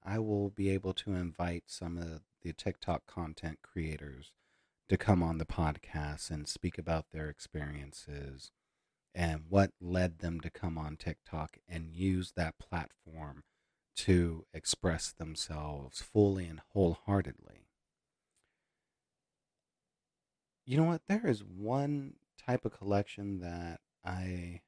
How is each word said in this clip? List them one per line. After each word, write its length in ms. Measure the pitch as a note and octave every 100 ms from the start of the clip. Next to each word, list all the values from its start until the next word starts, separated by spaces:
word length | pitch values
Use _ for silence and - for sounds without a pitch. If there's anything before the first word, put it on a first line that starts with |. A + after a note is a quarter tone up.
I 160 | - A2
will 300 | A2 G2+ G2+
be 200 | G2+ G2
able 240 | F#2+ F#2+
to 200 | - -
invite 500 | F#2 F2 - F2 E2+ -
some 300 | - F2 E2+
of 240 | E2 D#2+ - _
the 120 | F2
TikTok 520 | - G2+ - - D#2+ -
content 540 | - D#2+ D#2 D#2+ D2+
creators 720 | - F2+ D#2 D2+ C#2+ C2+ - _ _ _ _ _ -
to 80 | F#2+
come 240 | - F#2
on 160 | E2 D#2+
the 80 | E2
podcast 840 | - D#2 D2 - - D3 D3 -
and 180 | D3+ D3
speak 300 | - F2+ -
about 340 | E2 D#2+ -
their 180 | D#2+ D2+
experiences 1200 | - - D#2 D2 D2 C#2+ - - C#2+ C#2 C2+ - _ _ _ _ _ _
and 300 | F2 E2+ D#2 D#2+
what 220 | G2 G2 -
led 380 | F2 F2+ F2+ D#2+
them 200 | E2+ E2+
to 80 | D#2+
come 280 | - F2 D#2+
on 180 | D2+ D#2
TikTok 640 | E2+ D#2+ - D#2+ D#2 - -
and 260 | E2+ D#2+
use 400 | E2 F#2+ F#2 F2+ -
that 240 | E2+ -
platform 840 | - E2+ - _ E2 D#2+ D2 C#2 - _ _ _ _ -
to 500 | - F2+ E2+ E2 -
express 580 | D#2+ - - F2+ E2 -
themselves 880 | - D#2+ D#2 - D2+ D2 D2 C2+ -
fully 440 | - G#2+ G2+ F#2+ F2
and 160 | D#2 -
wholeheartedly. 960 | G2+ F2 F2 - G2 C#2+ - G1+ - _ _ _ _ _ _ _ _ _ _ _ _ _ _ _ _ _ _ _ _ _ _ _ _ _ _ _ _ _ _ -
You 120 | C#3
know 60 |
what? 180 | E3 E3 -
There 180 | G#3 A3
is 180 | G#2+
one 720 | G2+ F#2 G#2 C3+ C#3+ D3 C3+ - _ - -
type 180 | B2
of 140 | A2+ -
collection 600 | G2 G2+ G2+ - G2+ F#2+
that 400 | F2 F2 F2 - _ _ F#2
I 560 | F#2 F#2 F2+ F2 F2